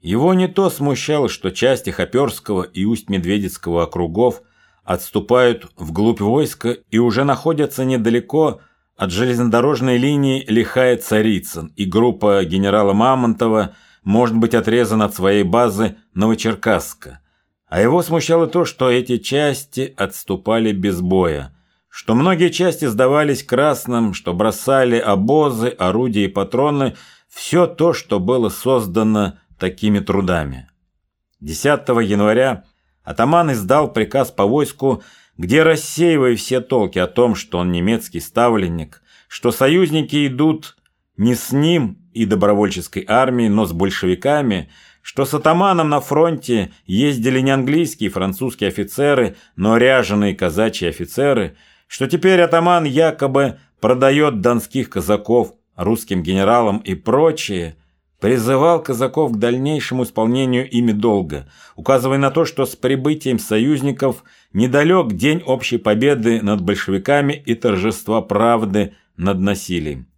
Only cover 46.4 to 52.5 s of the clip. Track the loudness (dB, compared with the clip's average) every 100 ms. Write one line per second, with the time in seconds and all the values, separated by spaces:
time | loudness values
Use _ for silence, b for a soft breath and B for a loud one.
46.4 | -2 -2 -2 B -4 0 0 0 0 0
47.4 | 2 0 0 0 -2 -4 -6 -2 -4 -4
48.4 | -8 -4 -4 -4 -8 -2 0 2 0 B
49.4 | B -4 2 4 6 4 2 0 0 0
50.4 | -2 0 -2 -2 -6 -6 -10 -2 0 0
51.4 | -2 b b b b -6 -4 0 4 4
52.4 | 4